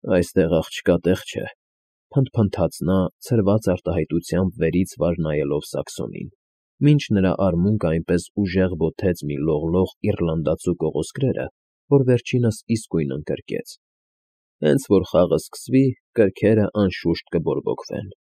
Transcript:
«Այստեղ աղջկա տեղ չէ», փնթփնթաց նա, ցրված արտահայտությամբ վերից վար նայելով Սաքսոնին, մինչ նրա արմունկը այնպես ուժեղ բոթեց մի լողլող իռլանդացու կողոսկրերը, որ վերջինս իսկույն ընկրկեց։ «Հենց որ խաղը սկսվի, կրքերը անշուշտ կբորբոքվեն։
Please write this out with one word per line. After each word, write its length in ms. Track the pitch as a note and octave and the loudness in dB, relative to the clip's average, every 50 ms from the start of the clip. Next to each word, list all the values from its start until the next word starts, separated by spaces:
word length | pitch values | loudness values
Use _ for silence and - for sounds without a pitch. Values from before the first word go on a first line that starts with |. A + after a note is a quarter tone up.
| - | -2
«Այստեղ 460 | - G2 F2+ E2+ - - F#2+ F2 E2 | 0 0 0 0 2 0 0 2 2
աղջկա 440 | E2 D#2+ D#2+ - - - - - F2+ E2+ | 2 0 -2 -2 -10 -6 0 0 0 2
տեղ 220 | - E2+ F#2 - | 2 0 0 0
չէ», 220 | - - - - - - - _ _ _ _ _ _ _ _ _ _ _ | -4 -10 -10 -8 -8 -10 -12 _ _ _ _ _ _ _ _ _ _ _
փնթփնթաց 640 | - C#3+ C3+ - _ A2+ G#2+ F#2+ - - F2+ E2 - - | -2 -2 -2 0 _ 0 0 0 0 0 -2 -2 -2 -4
նա, 160 | - D#2+ F#2+ F#2+ F#2 E2+ _ | -2 0 0 2 0 -2 _
ցրված 520 | _ - - B2+ A2+ G2+ G2 G2+ A2 - G2 | _ -6 0 0 2 4 4 2 2 2 0
արտահայտությամբ 880 | F2+ - _ - E2+ F2 D#2+ - D#2+ E2+ - - - F2 F#2+ F#2 E2 - | -2 -2 _ -2 -2 -2 -2 0 -2 -4 -4 -2 -2 0 0 -2 -2 -2
վերից 300 | D#2+ D#2+ D#2+ F2+ F#2+ - - | -2 0 2 0 -2 -2 -2
վար 220 | - - E2+ E2+ E2+ | -2 -2 -2 0 -2
նայելով 460 | D#2+ D#2 D2+ D2+ D2 C#2+ D2 D2 - | -2 -2 -2 -2 -2 -2 -2 -4 -4
Սաքսոնին, 640 | - - C#2 C#2 - - - B1+ A1 G1+ - - - _ _ _ _ _ _ _ _ _ _ | -6 -8 -8 -8 -8 -10 -10 -10 -10 -8 -12 -12 -14 _ _ _ _ _ _ _ _ _ _
մինչ 220 | C3+ D3 D3+ C#3+ - - | 2 4 4 4 2 0
նրա 240 | A2+ G2 F#2 F#2 - - | 0 2 2 2 2 2
արմունկը 500 | G2 F#2+ E2+ E2+ F2 G2+ A2 G#2 - E2 | 0 0 2 2 2 2 0 0 0 0
այնպես 380 | D#2+ E2+ E2+ - F2 F2+ - - _ | 0 -2 0 0 0 -2 -2 -4 _
ուժեղ 400 | - G2+ F#2 F2 F#2+ F#2 F#2 F#2 | -4 -2 0 0 0 0 0 0
բոթեց 480 | D#2+ E2+ D#2+ - - - F#2+ F2 - | -2 -2 -4 -2 -2 -2 -2 -2 -2
մի 160 | - D2 D2 C#2 | -4 -6 -4 -2
լողլող 540 | C#2+ D#2+ D#2 D2+ D#2 E2 E2+ F#2 F#2+ F2+ - _ | 0 0 0 0 0 0 0 0 0 0 -2 _
իռլանդացու 760 | - G#2 G2 - E2+ E2+ D#2+ E2 D#2 D2+ D#2 - - F#2 E2+ | -4 -4 -2 -2 -2 -2 -2 -2 0 -2 -2 -2 -2 -4 -2
կողոսկրերը, 680 | - D#2+ D#2 - - D#3+ - - - C#3 B2+ - - - - _ _ _ _ _ _ _ _ | -2 -2 -2 -2 -4 -6 -6 -6 -4 -2 -2 -2 -4 -6 -10 _ _ _ _ _ _ _ _
որ 140 | C#3+ C#3 C3 | 4 4 6
վերջինս 560 | B2+ B2 A#2+ - - - B2+ A#2+ A2+ G#2+ - - _ | 6 4 2 2 0 0 2 2 2 0 -2 -2 _
իսկույն 480 | A2+ A2 - - - E2+ D2+ C#2 C2 | -2 -2 -2 -2 -2 -2 -2 -2 -4
ընկրկեց։ 580 | D2 - - - - - - - - - - - _ _ _ _ _ _ _ _ _ _ _ _ _ _ _ _ _ | -6 -4 -6 -6 -6 -6 -8 -8 -8 -8 -12 -18 _ _ _ _ _ _ _ _ _ _ _ _ _ _ _ _ _
«Հենց 240 | - D2+ D2 C3+ - | 2 2 2 2 2
որ 160 | - G#2 F#2+ F2+ | 4 4 4 4
խաղը 360 | - - F2 F2+ - - D#2+ | 2 2 2 4 4 2 0
սկսվի, 440 | - - - - - - B2 C3 C3+ C3+ B2 _ _ _ | -2 -6 -18 -18 -8 0 2 4 4 2 0 _ _ _
կրքերը 580 | _ - A2 F#2+ - - - G2+ A2 G#2+ G#2 F2+ - | _ 2 2 2 2 2 2 4 4 4 2 0 2
անշուշտ 520 | G#2+ G#2 F#2+ F#2 - - E2+ E2+ - - _ | 2 0 0 0 -2 -2 -2 -2 -2 -4 _
կբորբոքվեն։ 840 | - E2+ D2 D#2+ C#2 C#2 - - A1+ - - - - B1+ G#2 F#2+ - _ | -4 -2 0 0 -2 -2 -2 -4 -6 -6 -8 -10 -10 -10 -10 -12 -16 _